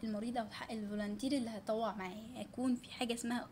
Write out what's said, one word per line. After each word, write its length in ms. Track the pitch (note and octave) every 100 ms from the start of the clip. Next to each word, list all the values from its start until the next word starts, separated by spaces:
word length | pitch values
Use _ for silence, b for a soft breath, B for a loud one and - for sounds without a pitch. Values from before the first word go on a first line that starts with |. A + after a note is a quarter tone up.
المريض 340 | A3 G#3 A#3 A#3+
او 120 | G#3+
حق 220 | - -
الفولنتير 600 | A3 G3+ G#3 G#3 G#3 C4
اللي 180 | C#4 A3+
هيطوع 460 | G#3+ - A3 A3 G#3
معايا، 460 | F#3 G#3 A3+ B3
يكون 340 | G3+ A#3+ B3+ B3
في 160 | -
حاجه 220 | - A#3+
اسمها 340 | A#3 A#3 A#3+ -